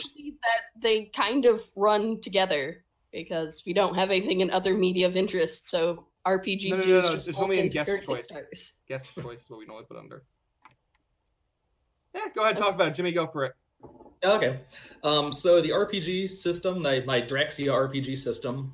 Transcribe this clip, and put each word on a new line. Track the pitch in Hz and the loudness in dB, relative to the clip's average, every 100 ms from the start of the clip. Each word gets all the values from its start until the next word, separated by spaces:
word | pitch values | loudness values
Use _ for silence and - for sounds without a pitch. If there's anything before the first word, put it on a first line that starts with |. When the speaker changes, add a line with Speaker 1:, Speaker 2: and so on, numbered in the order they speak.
Speaker 1:
actually, | - - 294 - | -10 -12 -16 -6
that | 240 233 - - | 0 0 -2 -2
they | 226 214 214 | 2 2 0
kind | - 214 269 247 | -2 0 4 4
of | 220 - - | 4 0 0
run | 208 208 220 220 | 4 4 2 -4
together | - 190 185 151 139 175 _ _ _ | -2 0 2 0 -2 -8 _ _ _
because | - 165 170 156 - | -12 -6 -6 -6 -6
we | - | -4
don't | 180 185 | 0 2
have | 180 190 | 2 2
anything | 190 202 185 | 2 2 0
in | 180 | 2
other | 185 190 | 0 0
media | 185 185 180 180 | 2 2 2 2
of | 185 | 2
interest, | 208 185 160 - - | 0 0 -2 -2 -2
so | 175 165 170 - _ 180 | 0 0 -2 -10 _ -2
R | 190 | 0
P | 190 196 | 0 -4
G | 190 | -2
Speaker 2:
No, | 185 | 0
no, | |
no, | 190 | 4
Speaker 1:
news | 185 175 | 6 4
Speaker 2:
no, | |
Speaker 1:
just | 160 175 | 0 -4
Speaker 2:
it's | 175 | -4
Speaker 1:
falls | |
Speaker 2:
only | 190 190 | 0 2
in | - | 0
Speaker 1:
into | |
Speaker 2:
guest | 151 151 | 0 -2
Speaker 1:
current | 196 | -4
Speaker 2:
choice. | - 127 - | -4 -8 -8
Speaker 1:
Kickstarters. | 147 - - - - - | -12 -12 -8 -8 -8 -12
Speaker 2:
Guest | 131 131 | -12 -12
choice | - 131 117 | -14 -14 -14
is | - | -18
what | 113 | -18
we | 110 | -18
normally | 110 - | -18 -18
put | - | -18
under. | 104 - - _ _ _ - _ _ _ _ _ _ _ _ _ _ _ _ _ _ | -18 -20 -20 _ _ _ -20 _ _ _ _ _ _ _ _ _ _ _ _ _ _
Yeah, | 370 415 | -10 -8
go | - | 0
ahead, | 220 208 | 0 2
talk | 208 | 2
Speaker 1:
Okay. | |
Speaker 2:
about | 190 170 | 2 0
it. | |
Jimmy, | 156 180 | 0 -2
go | 170 160 | 0 -2
for | 147 | -2
it. | 131 - _ _ - - - _ | -6 -6 _ _ -20 -20 -20 _
Speaker 3:
Okay. | 185 208 - 135 - - - - | 2 4 2 -2 -10 -20 -20 -6
Um, | 147 151 147 | 0 2 2
so | 139 180 175 | 0 6 6
the | 156 | 6
R | 185 202 | 2 0
P | 202 | -2
G | 165 185 190 | -4 -4 -4
system, | - 175 175 190 180 | -4 -4 -2 -2 -2
my, | 151 131 | 0 0
my | 123 127 | 0 -2
Draxia | 120 135 147 - 139 | 0 -2 -2 -2 0
R | 127 135 | 2 0
P | 135 | -2
G | 131 131 | -4 -4
system, | - 113 131 135 135 | -4 -4 -4 -6 -8